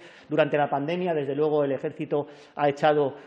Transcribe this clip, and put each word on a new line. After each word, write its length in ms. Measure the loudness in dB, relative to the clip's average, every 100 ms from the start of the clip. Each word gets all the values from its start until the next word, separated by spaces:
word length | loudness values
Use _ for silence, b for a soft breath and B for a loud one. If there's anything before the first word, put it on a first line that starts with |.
| B B B
Durante 280 | 0 2 2
la 120 | 0
pandemia, 440 | -2 -2 -2 -2
desde 220 | -2 -2 0
luego, 300 | 2 2 0
el 80 |
ejército 540 | -2 -6 -8 -4 -4 -4 B B -2
ha 140 | 0
echado 460 | 2 4 4 2 -4